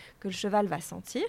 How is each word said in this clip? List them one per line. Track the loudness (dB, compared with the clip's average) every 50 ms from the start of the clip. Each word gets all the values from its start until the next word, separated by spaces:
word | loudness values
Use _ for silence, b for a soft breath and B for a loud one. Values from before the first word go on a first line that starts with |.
| B B B -8
que | -6 -6
le | -4
cheval | -2 0 4 4 4 4
va | 4 2 -2
sentir, | -4 -6 -10 -10 -10 -6 -2 -2 -2